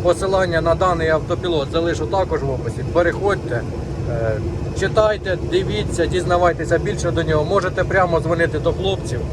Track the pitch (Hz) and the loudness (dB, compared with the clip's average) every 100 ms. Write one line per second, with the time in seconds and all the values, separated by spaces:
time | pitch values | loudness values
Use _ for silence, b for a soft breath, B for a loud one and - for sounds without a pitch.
0 | 175 165 190 190 185 165 160 160 185 170 | 2 2 2 2 2 2 2 2 2 2
1 | 160 156 139 170 180 165 135 165 170 143 | 2 0 0 -4 0 -2 0 0 0 -2
2 | 151 190 185 160 135 127 - - - 160 | -2 0 0 0 -2 -4 -4 -6 -2 2
3 | 175 151 190 196 117 117 113 - - - | 2 2 0 0 -2 -4 -4 -6 -6 -6
4 | - 117 113 107 104 - - - 190 214 | -4 -2 0 -2 -2 -4 -4 -2 0 2
5 | 214 208 190 180 - 180 190 208 202 - | 2 2 -2 -4 0 -2 0 -2 -4 -2
6 | 160 185 170 175 180 165 156 170 185 190 | 0 0 0 4 4 2 0 0 0 -2
7 | 165 165 160 156 151 196 185 180 170 185 | -2 0 0 0 2 2 0 -2 0 2
8 | 180 165 160 170 170 151 170 - 185 190 | 4 2 0 0 0 0 -2 0 0 -2
9 | - 123 - | -2 -4 -4